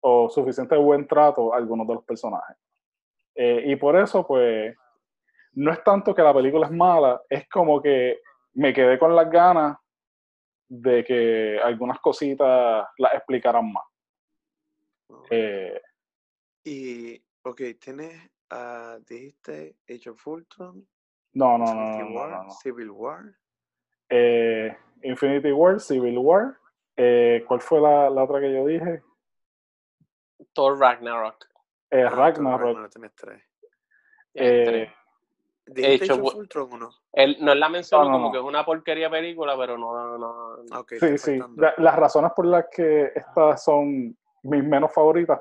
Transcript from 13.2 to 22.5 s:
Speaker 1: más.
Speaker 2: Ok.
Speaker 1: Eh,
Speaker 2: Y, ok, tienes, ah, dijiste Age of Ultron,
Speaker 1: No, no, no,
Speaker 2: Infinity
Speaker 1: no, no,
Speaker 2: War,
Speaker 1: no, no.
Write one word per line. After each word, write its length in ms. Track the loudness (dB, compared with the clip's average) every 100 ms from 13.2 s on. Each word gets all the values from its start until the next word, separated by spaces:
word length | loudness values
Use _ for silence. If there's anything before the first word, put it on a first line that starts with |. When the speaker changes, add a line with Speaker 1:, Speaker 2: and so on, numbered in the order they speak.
| -4 -4 0 0 -2
Speaker 1:
más. 120 | -8 -16 _ _ _ _ _ _ _ _ _ _ _ _
Speaker 2:
Ok. 180 | -20 _
Speaker 1:
Eh, 500 | -4 -4 -6 -10 -14 -16 _ _ _ _ _ _ _
Speaker 2:
Y, 580 | -18 -14 -14 -14 -16 -20 _ _
ok, 180 | -16 -12 -12 -14
tienes, 500 | -18 -18 -18 -20 _ _ _
ah, 480 | -16 -14 -16 -18 -20 _
dijiste 680 | -20 -20 _ -18 -18 -18 _ _
Age 220 | -20 -20
of 160 | -20 -16
Ultron, 600 | -16 -18 _ -20 -20 _ _ _ _ _
Speaker 1:
No, 240 | 0 2 2
no, 60 |
no, 80 | 0
Speaker 2:
Infinity 260 | -4 -8 -10
Speaker 1:
no, 60 | -10
no, 60 | -12
Speaker 2:
War, 100 | -12
Speaker 1:
no, 140 | -14
no. 60 | -16